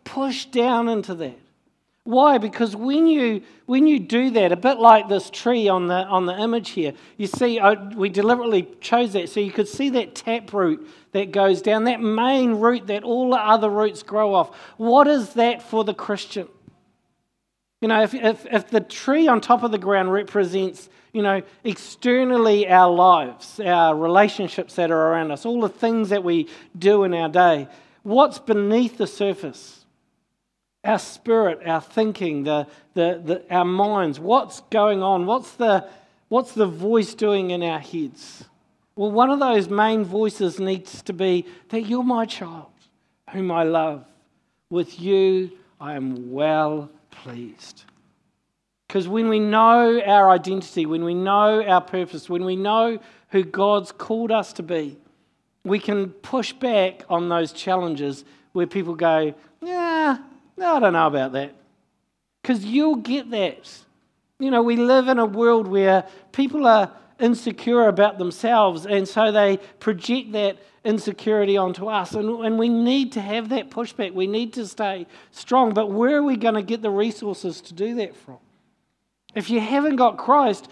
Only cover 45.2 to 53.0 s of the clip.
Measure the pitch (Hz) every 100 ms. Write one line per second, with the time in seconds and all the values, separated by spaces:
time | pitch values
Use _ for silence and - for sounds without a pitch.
45.2 | 190 185 185 - _ - 147 147 131 127
46.2 | 123 131 156 156 151 151 147 _ _ -
47.2 | 131 120 117 - - - _ _ _ _
48.2 | _ _ _ _ _ _ - 196 180 214
49.2 | 226 214 208 220 226 233 233 233 202 202
50.2 | 190 185 180 190 185 - 156 165 170 175
51.2 | 190 202 214 214 208 180 180 185 175 160
52.2 | - 175 185 185 202 220 233 226